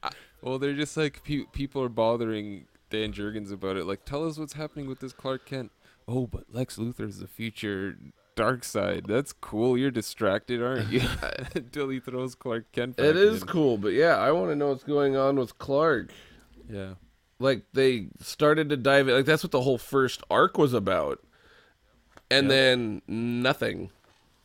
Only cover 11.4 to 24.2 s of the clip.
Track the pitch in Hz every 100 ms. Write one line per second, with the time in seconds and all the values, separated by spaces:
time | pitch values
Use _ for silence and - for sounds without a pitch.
11.4 | 131 180 123 147 135 131 127 127 131 -
12.4 | 131 117 113 - 123 123 147 165 208 220
13.4 | 185 180 147 113 101 101 165 127 113 165
14.4 | 185 147 143 131 - 147 139 135 135 139
15.4 | 120 - - 139 160 127 85 - - -
16.4 | _ - - 104 95 92 _ _ _ -
17.4 | 131 123 - 135 135 123 87 - - -
18.4 | 151 156 151 143 127 139 135 127 135 151
19.4 | 175 135 127 123 - 139 131 - - 107
20.4 | 185 - 147 120 95 90 73 67 _ _
21.4 | _ _ _ _ _ _ _ - - 135
22.4 | 139 135 131 127 113 104 - 113 117 120
23.4 | 127 143 113 90 90 _ _ _